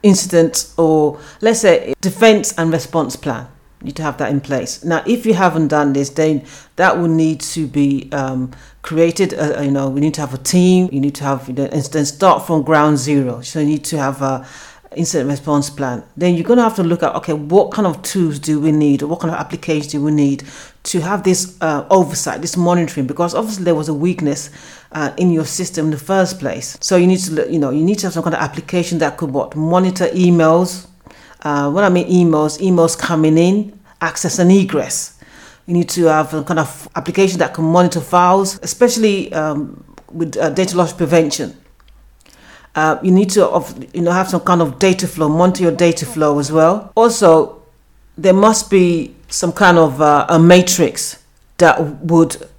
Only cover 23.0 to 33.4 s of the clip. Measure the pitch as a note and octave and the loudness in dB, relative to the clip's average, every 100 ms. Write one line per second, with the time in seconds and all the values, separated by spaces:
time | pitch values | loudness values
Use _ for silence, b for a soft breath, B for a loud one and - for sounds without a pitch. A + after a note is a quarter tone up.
23 | C3 D3 F3 F#3 A3 G3+ F3 D#3 D3+ D3 | -6 -4 -4 -2 -6 -4 -2 -2 -2 -2
24 | E3+ F3 D3+ C#3 - B B B B D#3 | -2 -2 -4 -4 -10 B B B B -8
25 | D3 - F3+ E3 D3+ - F3+ - D#3 D3 | -6 0 0 0 -2 -6 -6 -4 -4 -4
26 | - F#3+ F#3 - C3+ F#2 - - - F#3 | -2 0 0 -2 -6 -6 -12 -10 0 2
27 | F3+ F#3 F#3 D#3 - D#3+ C#3 C#3+ E3+ G#3 | 4 2 -2 -4 -2 -2 -2 0 0 0
28 | F#3 E3 D3+ D#3+ D3 - - F3+ E3+ E3+ | -4 -4 -4 -4 -6 -8 -6 -4 -2 -2
29 | D3+ C#3+ D#3 C3+ - D3+ D#3 F3+ F#3 F#3 | -2 -4 -6 -4 -4 -4 0 2 0 0
30 | F3+ F#3 F3+ E3+ D#3+ E3+ F3+ - - _ | -2 2 4 4 4 4 0 -6 -18 _
31 | B B B B D3+ C#3+ C#3+ D#3+ G3+ F3+ | B B B B -4 -2 0 0 2 2
32 | - F3+ E3+ D3+ D3+ D3+ F#3+ F3+ E3 - | 2 4 4 2 0 -2 0 2 2 0
33 | - D#3+ D#3 D#3 | -4 0 4 4